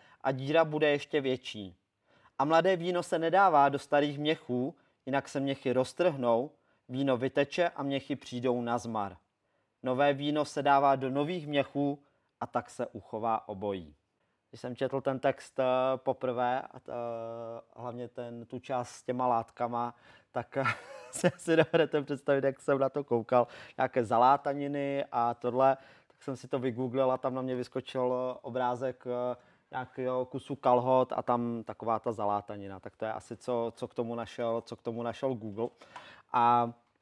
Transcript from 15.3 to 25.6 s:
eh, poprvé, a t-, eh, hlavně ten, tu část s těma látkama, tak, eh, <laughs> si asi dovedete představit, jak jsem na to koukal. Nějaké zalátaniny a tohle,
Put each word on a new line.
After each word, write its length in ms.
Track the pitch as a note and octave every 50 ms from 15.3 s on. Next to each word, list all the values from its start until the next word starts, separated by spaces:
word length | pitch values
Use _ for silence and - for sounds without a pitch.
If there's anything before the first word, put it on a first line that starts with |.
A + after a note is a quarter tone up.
| C3+ - - - - -
eh, 40 | C3 B2+ B2+ B2+ B2+ C3 C3
poprvé, 680 | B2+ - C3+ B2+ - - B2+ A#2+ A#2+ B2 B2 B2+ C3+
a 180 | - - - C3
t-, 120 | - -
eh, 680 | - A#2+ A#2+ A#2 A#2 A2+ A2+ A2+ A#2 A#2 A#2 A2+ A#2 A#2 - _ _
hlavně 320 | A2+ A#2 B2 A#2 B2 B2 A#2
ten, 380 | - - A#2+ A#2+ A#2 A#2 A#2
tu 140 | - B2+ B2
část 300 | - - C3+ B2 A#2+ -
s 140 | - - -
těma 240 | - B2 B2 B2+ B2+
látkama, 680 | A#2+ A2+ A2+ - _ - B2 A#2 A#2+ A#2 A#2+ A#2+ - _ _ - - - _ _
tak, 260 | - B2 A2+ - - C#3
eh, 60 | C3
<laughs> 480 | A#2 G#2+ - - - - - - -
si 200 | - - - F3
asi 240 | - - - E3 E3
dovedete 460 | D#3+ D3+ - - E3 D#3 C#3+ - D3+
představit, 420 | C#3 C#3 C#3+ B2+ - - C#3 C#3 C3+
jak 160 | C#3 B2+ -
jsem 200 | - - C#3+ C3
na 100 | C3+ C3
to 140 | - D3 C#3
koukal. 440 | - A#2+ A#2 G#2+ - B2+ B2 A#2 - - - - - - -
Nějaké 280 | C3 B2 - C3 A#2
zalátaniny 1000 | G#2 A#2+ A2+ B2 B2+ C#3+ C#3+ - C#3+ C#3 C#3+ C#3+ C#3+ C#3+ C#3+ C#3 C#3 C#3 C#3 C#3 -
a 220 | - A#2+ A#2 A#2+ A#2
tohle, 440 | - - B2 A#2 B2+